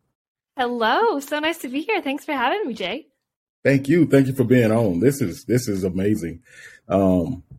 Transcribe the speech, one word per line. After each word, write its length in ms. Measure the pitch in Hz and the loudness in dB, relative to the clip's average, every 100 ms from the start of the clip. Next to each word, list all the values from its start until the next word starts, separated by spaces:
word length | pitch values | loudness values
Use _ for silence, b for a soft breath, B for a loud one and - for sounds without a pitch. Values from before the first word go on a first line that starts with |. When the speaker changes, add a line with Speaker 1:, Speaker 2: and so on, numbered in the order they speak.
| _ _ _ _ _ - | _ _ _ _ _ -6
Speaker 1:
Hello. 640 | 240 240 220 302 453 285 | -4 -2 0 2 0 -2
So 180 | 277 302 | -4 -4
nice 200 | 311 330 | -4 -4
to 100 | 269 | -6
be 140 | 269 | -6
here. 180 | 320 392 | -4 -4
Thanks 220 | 277 285 | -4 -6
for 80 | - | -6
having 340 | 277 240 403 330 | -2 -2 -2 -4
me, 80 | |
Jay. 320 | 220 175 262 - _ _ _ _ _ | -6 -6 -8 -12 _ _ _ _ _
Speaker 2:
Thank 260 | 127 135 135 | 2 2 2
you. 180 | 170 143 | 2 4
Thank 200 | 139 131 | 4 4
you 60 | |
for 120 | 127 | 0
being 280 | 113 127 110 | 4 4 4
on. 280 | 113 110 85 | 2 0 2
This 200 | 123 147 | 0 0
is, 240 | 95 78 | -4 -6
this 240 | - 123 107 | -4 -2 -2
is 160 | 98 | -4
amazing. 580 | 95 90 101 104 85 82 B B B B - | -4 -2 0 -2 -4 -12 B B B B -2
Um, 560 | 98 95 90 85 87 - | 2 4 2 0 -6 -12